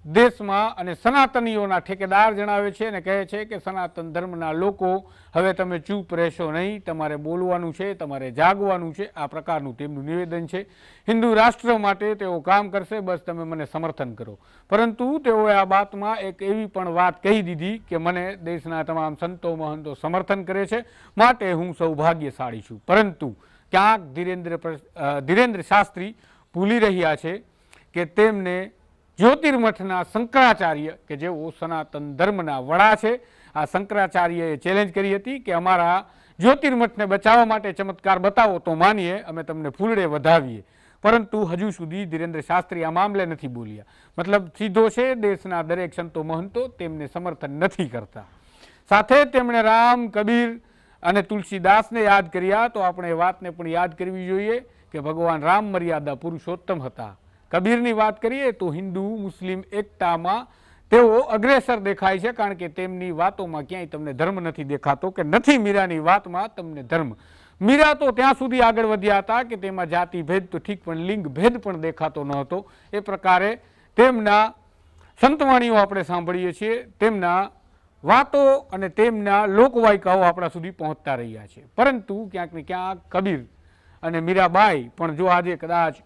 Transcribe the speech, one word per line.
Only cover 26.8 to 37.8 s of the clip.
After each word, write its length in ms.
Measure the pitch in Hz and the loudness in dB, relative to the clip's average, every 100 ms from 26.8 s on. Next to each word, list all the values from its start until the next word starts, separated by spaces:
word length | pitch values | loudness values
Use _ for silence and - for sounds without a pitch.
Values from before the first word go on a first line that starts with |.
| 214 185 165 147 | 2 2 0 -2
છે 260 | 160 196 _ _ _ - _ | -6 -10 _ _ _ -20 _
કે 100 | 170 | -6
તેમને 680 | 175 - 220 208 180 180 196 _ _ _ _ - | -4 2 2 2 -4 -6 -8 _ _ _ _ 4
જ્યોતિર્મઠના 840 | 220 277 311 262 226 - 190 180 | 6 6 2 2 0 0 -6 -6
શંકરાચાર્ય 880 | 175 214 233 269 254 214 175 151 156 - _ | -4 -4 0 6 6 6 0 -2 -6 -12 _
કે 80 | 147 | -6
જેઓ 360 | 170 165 160 - | -6 -6 -10 -10
સનાતન 580 | 165 165 156 147 147 139 | -8 -8 -8 -10 -10 0
ધર્મના 440 | 190 196 160 135 | 0 0 -4 -6
વડા 360 | 127 170 214 214 | 0 4 4 4
છે, 240 | 220 247 _ _ _ | 0 -4 _ _ _
આ 120 | 156 147 | -6 -4
શંકરાચાર્યએ 880 | 190 196 208 185 185 175 170 165 147 | -4 -2 -2 0 0 0 0 -4 -4
ચેલેન્જ 340 | 170 196 202 | 0 0 0
કરી 220 | 196 196 | -2 -2
હતી 260 | 196 247 269 | -2 -4 -10
કે 140 | 220 | -4
અમારા 520 | 170 180 180 170 185 - _ _ - | -2 2 2 2 0 -4 _ _ 2
જ્યોતિર્મઠને 680 | 208 277 294 247 233 214 202 | 4 4 2 0 -2 -2 -2
બચાવવા 400 | 196 220 240 226 | 2 6 6 6
માટે 260 | 214 208 | 0 -4
ચમત્કાર 460 | 175 | -6